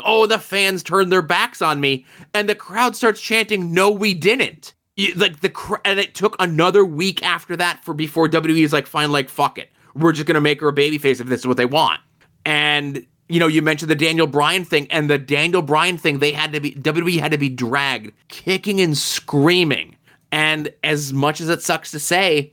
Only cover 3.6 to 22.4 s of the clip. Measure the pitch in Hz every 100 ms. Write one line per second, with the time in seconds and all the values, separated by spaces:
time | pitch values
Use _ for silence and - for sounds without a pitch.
3.6 | 175 165 196 208 214 180 180 254 180 -
4.6 | - - _ - 196 170 196 156 190 -
5.6 | - 208 202 196 196 - 190 - 180 156
6.6 | 175 190 196 151 190 180 180 170 - 175
7.6 | 175 165 - 156 156 165 160 165 156 160
8.6 | 156 147 135 156 147 147 131 - 143 -
9.6 | - _ _ 135 165 156 151 160 147 151
10.6 | 151 143 143 151 143 127 123 123 127 123
11.6 | 123 143 135 78 _ _ _ _ 156 151
12.6 | 151 147 143 139 - _ - 170 165 156
13.6 | 151 151 156 151 160 165 156 139 147 185
14.6 | 175 156 143 165 147 143 131 143 160 180
15.6 | 147 151 175 175 165 143 143 147 156 151
16.6 | 143 143 139 156 170 165 147 151 143 127
17.6 | 120 139 139 123 107 - _ - - 190
18.6 | 196 196 180 143 - - - 147 143 180
19.6 | 165 113 80 _ _ _ _ 156 151 156
20.6 | 151 - 156 151 143 135 143 151 165 165
21.6 | - 160 - 151 - 175 190 151